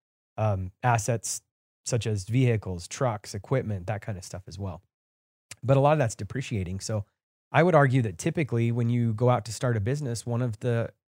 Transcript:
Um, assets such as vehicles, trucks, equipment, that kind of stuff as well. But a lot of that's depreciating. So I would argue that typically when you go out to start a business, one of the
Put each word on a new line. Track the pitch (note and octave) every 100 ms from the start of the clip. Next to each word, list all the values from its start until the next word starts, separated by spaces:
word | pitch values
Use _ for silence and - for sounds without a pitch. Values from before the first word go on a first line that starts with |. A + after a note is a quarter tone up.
| _ _ _ -
Um, | A2 F#2+ F2+ _
assets | B2 A#2 A2+ A#2 - - _ _ _ _ -
such | A#2+ A2+
as | G#2 F#2
vehicles, | B2 B2 A2 F#2+ F2 -
trucks, | - C3 G#2 -
equipment, | G2+ - C3 A2 G2+ F2+
that | G2+
kind | - F#2
of | -
stuff | F#2 -
as | F2
well. | G2 D2+ _ _ _ _ _ _ _ -
But | A#2 C3+
a |
lot | C#3+
of | D#3
that's | A#2 -
depreciating. | G2 C3 - G#2+ F2+ G2
So | - A2 - _ _ _ _
I | C3
would | F3
argue | D#3 C#3 C3
that | A2+ E2+
typically | E3+ E3+ C#3 A#2 A#2
when | A#2 A#2
you | A#2+ A#2
go | A2 B2
out | A#2+ G#2+
to |
start | - B2+ A2+
a |
business, | G#2 C#3+ C#3 A#2 B2
one | A#2
of | B2 G#2
the | B2 A#2 G#2 _ _